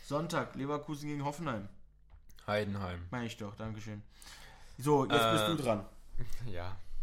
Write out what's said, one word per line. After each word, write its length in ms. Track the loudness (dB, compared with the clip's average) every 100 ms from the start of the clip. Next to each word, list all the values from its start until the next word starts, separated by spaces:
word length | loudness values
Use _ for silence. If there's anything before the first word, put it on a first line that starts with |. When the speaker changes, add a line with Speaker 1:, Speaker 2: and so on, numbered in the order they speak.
| -4
Speaker 1:
Sonntag, 500 | -2 0 -2 -2 -4
Leverkusen 520 | -4 -4 -4 -6 -4
gegen 160 | -2
Hoffenheim. 460 | -2 -2 -4 -4 -6 -12 -20 -20 -20 -20 -18 -10 0
Speaker 2:
Heidenheim. 580 | 0 2 -2 -4 -6 -6
Speaker 1:
Meine 160 | -4 -4
ich 100 | -6
doch, 180 | -10 -8
dankeschön. 460 | -8 -6 -8 -10 -12 -18 -18 -16 -18 -18 -18 -2
So, 260 | 4 6 8
jetzt 260 | 6 8
bist 120 | 6
Speaker 2:
Äh, 40 | 4
Speaker 1:
du 80 | 2
dran. 300 | 2 2 0
Speaker 2:
<laughs> 60 | -14 -2 0 4 2 0
Ja, 240 | -2 -2 -4 -2 0